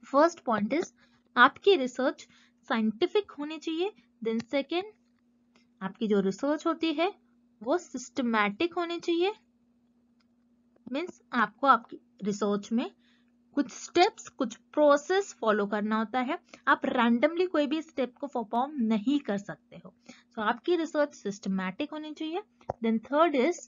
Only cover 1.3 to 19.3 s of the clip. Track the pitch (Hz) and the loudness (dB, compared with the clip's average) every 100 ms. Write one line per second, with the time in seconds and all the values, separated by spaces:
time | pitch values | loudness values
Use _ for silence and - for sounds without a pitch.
1.3 | - 247 - - 370 254 - 262 - - | 4 4 6 4 4 2 0 -2 -2 -14
2.3 | - _ _ _ 240 220 214 359 427 403 | -20 _ _ _ -2 0 0 0 0 -4
3.3 | - 294 311 320 320 370 427 _ _ 220 | -8 -10 -8 -6 -4 -4 -6 _ _ -4
4.3 | 226 233 285 277 330 415 _ _ _ _ | -4 -2 -4 -2 -4 -6 _ _ _ _
5.3 | _ _ _ _ _ 190 196 220 202 190 | _ _ _ _ _ -12 -4 0 2 2
6.3 | 190 277 311 330 320 320 294 349 415 _ | 0 -2 -2 -2 -2 -2 0 -2 -4 _
7.3 | _ _ _ 214 339 - - - - 240 | _ _ _ -2 -2 -2 -14 -12 -4 -2
8.3 | 226 208 202 339 349 339 339 339 339 359 | 2 0 0 -2 -2 -4 -4 -2 0 0
9.3 | 427 _ _ _ _ _ _ _ _ _ | -2 _ _ _ _ _ _ _ _ _
10.3 | _ _ _ _ _ - 262 359 - _ | _ _ _ _ _ -8 -6 -6 -10 _
11.3 | 247 214 - 277 233 233 - _ _ 202 | -2 -2 0 2 2 2 -20 _ _ -4
12.3 | 202 208 208 202 226 330 _ _ _ _ | -2 0 -2 -2 -2 -2 _ _ _ _
13.3 | _ _ - 277 - - - 370 - - | _ _ -4 -4 -6 -4 4 4 2 -20
14.3 | _ 262 - _ - 294 285 294 381 403 | _ -6 -6 _ 4 6 6 2 -2 -2
15.3 | - 226 208 202 214 214 220 220 254 254 | -4 0 2 0 -2 -2 -2 -2 -2 -4
16.3 | 339 _ - - 285 277 262 233 233 302 | -6 _ -8 0 2 2 2 4 4 2
17.3 | 339 359 320 294 311 311 - 254 - 277 | 2 0 2 0 -2 -6 -6 -6 -6 -8
18.3 | 254 226 240 269 311 220 220 208 285 285 | -8 -4 -2 -2 -2 0 0 2 -2 0